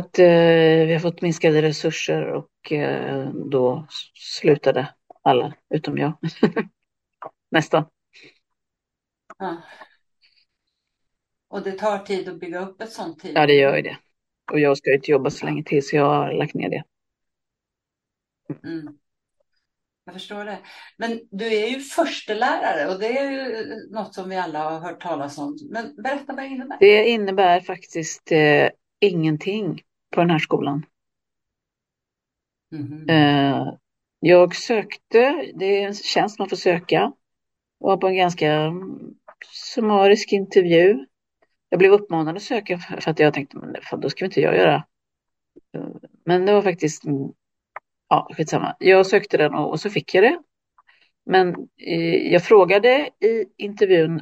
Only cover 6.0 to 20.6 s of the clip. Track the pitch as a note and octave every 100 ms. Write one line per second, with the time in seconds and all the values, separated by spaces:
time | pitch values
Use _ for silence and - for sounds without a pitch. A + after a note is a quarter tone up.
6 | C#3+ D#3+ E3+ - G#3 - - _ _ _
7 | _ _ - - _ D#3+ D3+ D#3+ D#3 _
8 | _ _ - _ _ _ _ _ _ _
9 | _ _ - - F#3+ E3+ - - - _
10 | _ _ _ _ _ _ _ _ _ _
11 | _ _ _ _ _ G3 F#3+ F#3+ G#3+ G3
12 | - F#3+ E3+ E3 E3+ F3+ F#3+ - A3 -
13 | E3+ - F3+ D#3+ D3 C#3+ C#3 D3+ - -
14 | _ _ _ _ - D3+ C#3+ C#3 C#3+ C#3
15 | D3 C#3 C3+ - D#3 D3 D3+ D3+ - D3+
16 | C#3+ D3 C#3 C#3+ C#3+ - - - - _
17 | _ _ _ _ _ _ _ _ _ _
18 | _ _ _ _ - D3 D#3 E3 D3+ -
19 | _ _ _ _ _ _ _ _ _ _
20 | - F3+ - G#3 G#3 F#3+